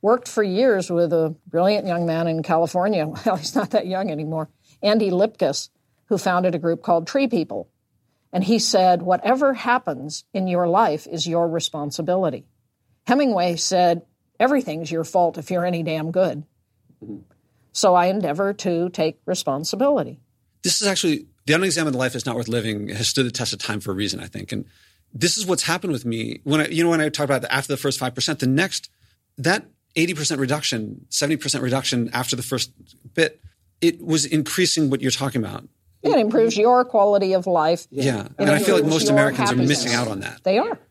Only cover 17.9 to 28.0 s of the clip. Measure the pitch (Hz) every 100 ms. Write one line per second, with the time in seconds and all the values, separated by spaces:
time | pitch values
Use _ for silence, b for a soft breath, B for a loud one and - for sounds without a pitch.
17.9 | 180 180 196 170 151 196 202 190 170 175
18.9 | - 160 - - 180 - 139 160 196 277
19.9 | 285 143 - _ _ _ _ - - 202
20.9 | 95 180 147 - _ - 156 190 160 156
21.9 | 127 127 123 131 120 117 120 110 104 104
22.9 | 101 117 - 123 - 120 101 - 107 101
23.9 | 95 104 - 98 101 95 107 95 b b
24.9 | b _ 127 170 214 190 180 - 175 185
25.9 | 131 120 113 113 117 143 151 151 165 170
26.9 | 165 151 151 143 135 117 135 - 139 143
27.9 | 131